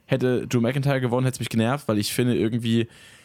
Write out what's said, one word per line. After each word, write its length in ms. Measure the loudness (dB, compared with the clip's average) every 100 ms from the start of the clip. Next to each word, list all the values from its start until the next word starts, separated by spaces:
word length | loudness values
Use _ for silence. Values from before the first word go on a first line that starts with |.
| -4
Hätte 420 | 0 2 0 0
Drew 140 | 0
McIntyre 400 | 0 0 0 0
gewonnen, 240 | 0 0 0
hätt's 140 | -4
mich 100 | -4
genervt, 380 | 0 0 0 -2
weil 100 | -2
ich 160 | 0
finde 220 | 0 0 2
irgendwie, 520 | 0 -2 0 0 0 -6 -20 -20